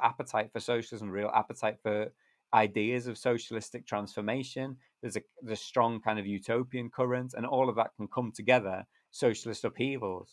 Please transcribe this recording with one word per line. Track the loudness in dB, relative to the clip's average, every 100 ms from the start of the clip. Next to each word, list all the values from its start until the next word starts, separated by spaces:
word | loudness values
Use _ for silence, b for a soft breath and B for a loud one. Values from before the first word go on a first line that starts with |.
appetite | 2 0 -2 -2 -2
for | -4
socialism, | -2 -2 -2 -8 -6
real | -2 0
appetite | 0 0 0 -2 0
for | -2 0 -2 -8 _ _ _
ideas | 6 6 4 0 0 -4
of | -2
socialistic | 0 0 -2 -6 -6 -10 -4
transformation. | -4 -4 -4 -2 -2 -4 -6 -6 -8 b b
There's | -6 -6
a, | -8 -12
there's | -8 -8
a |
strong | 0 4 4 2
kind | 0 0
of | 0
utopian | -2 0 0 0 -6 -4
current, | 0 0 0 -2 -6
and | 0
all | 2 4
of | 4
that | 0 -2
can | -6
come | -4 -4 0
together, | 4 4 4 -4 -8 _ _
socialist | 0 2 2 -4 -4
upheavals. | -4 -2 -2 -2 -4 -6 -10